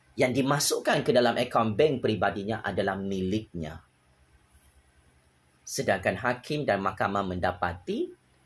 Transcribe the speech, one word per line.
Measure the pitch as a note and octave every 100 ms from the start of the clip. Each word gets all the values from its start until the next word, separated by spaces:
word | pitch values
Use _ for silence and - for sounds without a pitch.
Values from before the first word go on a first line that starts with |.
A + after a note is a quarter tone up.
| _ -
yang | B2+
dimasukkan | A#2+ C3+ C#3+ - - - E3+
ke | C3+
dalam | B2 A#2+ -
akaun | A#2+ B2 A2 A2
bank | D3+ -
peribadinya | A2+ G2 G2+ G2+ G2 G#2+
adalah | F#2+ F#2+ F#2+ F#2+
miliknya. | G2 F#2+ F#2 G#2+ G#2+ F2 D#2 E2+ - _ _ _ _ _ _ _ _ _ _ _ _ _ _ _ _ _
Sedangkan | - - A#2+ G2 G#2 F#2+
hakim | B2 B2 - D3+
dan | A#2+ G2
mahkamah | G2 - G#2 G2+
mendapati | G2 F2+ F2+ F2 F2 F2 - A#3 F4+ - _ _